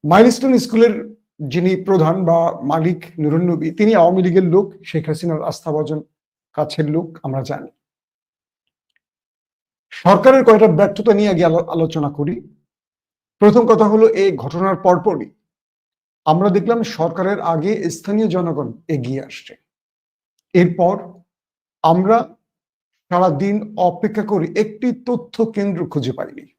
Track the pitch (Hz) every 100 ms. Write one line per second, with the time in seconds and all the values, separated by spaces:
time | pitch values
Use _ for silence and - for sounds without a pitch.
0 | 151 185 240 226 269 247 - 220 226 190
1 | - - _ _ 147 151 185 185 185 190
2 | 160 180 175 170 170 - 135 156 165 175
3 | - - 151 165 175 160 156 180 214 214
4 | 170 185 185 180 180 175 196 - - 160
5 | 160 156 170 156 156 135 - 151 156 156
6 | - _ _ _ _ - 147 - 147 156
7 | 170 - 143 135 131 147 - _ _ _
8 | _ _ _ _ _ _ _ _ _ _
9 | _ _ _ _ _ _ _ _ _ -
10 | 170 196 254 269 226 214 214 165 202 -
11 | 214 202 208 175 170 165 165 170 160 165
12 | 143 147 147 226 - _ _ _ _ _
13 | _ _ _ _ 208 220 233 226 214 220
14 | 220 165 196 151 135 170 190 185 185 175
15 | 208 160 - _ _ _ _ _ _ _
16 | _ _ - 160 202 190 185 233 214 -
17 | 165 165 185 202 - 165 170 220 165 160
18 | - 208 220 180 170 143 123 117 - 147
19 | 120 135 - - - - _ _ _ _
20 | _ _ _ _ _ 175 175 170 175 202
21 | - - _ _ _ _ _ _ 160 180
22 | 190 226 226 _ _ _ _ _ _ _
23 | _ 175 185 143 196 208 214 - 180 175
24 | 214 214 208 202 165 208 220 - 247 -
25 | - 240 - - 226 214 202 170 170 151
26 | 123 - - - -